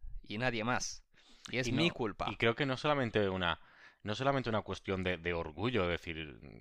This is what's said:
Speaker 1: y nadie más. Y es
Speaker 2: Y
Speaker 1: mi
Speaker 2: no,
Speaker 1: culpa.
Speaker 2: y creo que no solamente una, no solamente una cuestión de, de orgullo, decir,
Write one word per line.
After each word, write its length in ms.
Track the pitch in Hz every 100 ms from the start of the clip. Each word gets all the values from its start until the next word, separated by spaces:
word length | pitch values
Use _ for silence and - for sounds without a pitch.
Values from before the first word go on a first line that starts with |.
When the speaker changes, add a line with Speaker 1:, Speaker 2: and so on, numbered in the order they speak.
| - - -
Speaker 1:
y 100 | 107
nadie 260 | 127 117
más. 400 | 113 117 - - - _ - - -
Y 80 | 117
es 120 | 123
Speaker 2:
Y 0 |
Speaker 1:
mi 180 | 131 170
Speaker 2:
no, 20 |
Speaker 1:
culpa. 440 | - 113 - 87 98
Speaker 2:
y 20 |
creo 180 | 117 117
que 100 | 143
no 120 | 131
solamente 520 | 151 143 117 107 98
una, 300 | 92 87 80 - - - _
no 120 | 101 107
solamente 340 | 135 139 120
una 120 | 110
cuestión 420 | - 92 - 95
de, 140 | 90 87
de 160 | 85
orgullo, 540 | 85 78 78 113 117 87
decir, 520 | 85 85 80 78 57 67 55